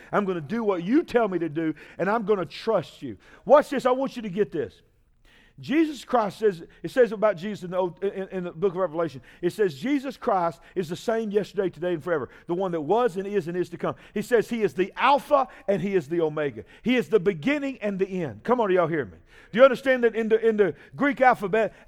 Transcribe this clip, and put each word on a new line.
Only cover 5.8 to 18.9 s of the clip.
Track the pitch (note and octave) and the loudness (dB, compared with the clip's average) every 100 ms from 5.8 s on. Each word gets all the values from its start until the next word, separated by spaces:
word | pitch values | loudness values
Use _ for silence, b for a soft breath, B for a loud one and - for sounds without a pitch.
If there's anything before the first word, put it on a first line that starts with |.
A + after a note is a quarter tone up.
| D#4 C4+ | 2 -2
Christ | - A#3+ G#3 - | -2 0 0 0
says, | G#3+ E3+ E3+ b | 0 0 -10 b
it | E3+ | -6
says | C4+ A#3 | 2 2
about | G#3+ G#3+ F#3 | 4 0 0
Jesus | G3 G3+ | -6 -8
in | E3+ | -6
the | F3+ | -2
Old, | F#3 E3+ | -2 -2
in, | G3 G3 F#3+ | -6 -4 -8
in | F#3 | -6
the | F3 | -8
book | D#3+ G3 | -2 -2
of | E3+ | 0
Revelation, | F#3 D#3 E3+ C3 B B | -2 -2 -4 -6 B B
it | F3 | -6
says, | - G3+ | 0 -2
"Jesus | C3+ G#3 C#4+ C4+ - | -2 -2 -2 -4 -6
Christ | - G3 E3+ E3 B - | -2 0 0 -4 B -8
is | D#3+ | -6
the | F3 | -6
same | - A3+ A3+ | -4 -2 0
yesterday, | G3+ F#3 F3+ F#3+ | -2 -2 -2 -4
today, | D3+ F3 | -2 -4
and | F3 | -4
forever." | E3+ D#3+ A#2 B - | -2 -4 -4 B -6
The | |
one | F3 F#3+ | -4 -2
that | E3+ | -4
was | D3 G#3+ B3 F3+ | 0 2 2 -2
and | G3 | -2
is | G3+ D#3+ | -2 -2
and | F3+ | -4
is | E3+ | -6
to | F3 | -4
come. | F3 C3+ B | -6 -6 B
He | - | -8
says | G#3 A#3+ - | 0 2 2
he | A#3 | 0
is | G3+ | -2
the | D#3+ F#3+ - | 0 -4 0
Alpha | A#3 C#4 - D4 B3+ B - | 2 2 4 2 2 B -2
and | G3 | -2
he | F#3+ F#3+ | 0 -2
is | C#3 | 0
the | E3+ | -2
Omega. | D#3 D3+ D3 A2 - B | -2 -2 -4 -6 -16 B
He | - B3 | 0 0
is | G3 | 2
the | G#3 | 2
beginning | F3+ F3 D3 D4 C#4 C4 | 2 0 0 0 -2 -4
and | G#3 F#3+ | -6 -2
the | F#3+ | -4
end. | F#3+ D#3 G#2 | -2 -6 -6
Come | - B3 | -2 0
on, | G#3+ | 2
y'all | F3+ | 2
hear | E3 | 2